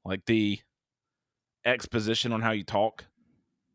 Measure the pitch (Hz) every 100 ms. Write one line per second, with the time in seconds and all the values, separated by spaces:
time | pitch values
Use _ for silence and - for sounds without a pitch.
0 | - 95 - 110 104 98 _ _ _ _
1 | _ _ _ _ _ _ 120 127 - 117
2 | 107 113 120 110 113 107 - 104 110 -
3 | - _ _ _ _ _ _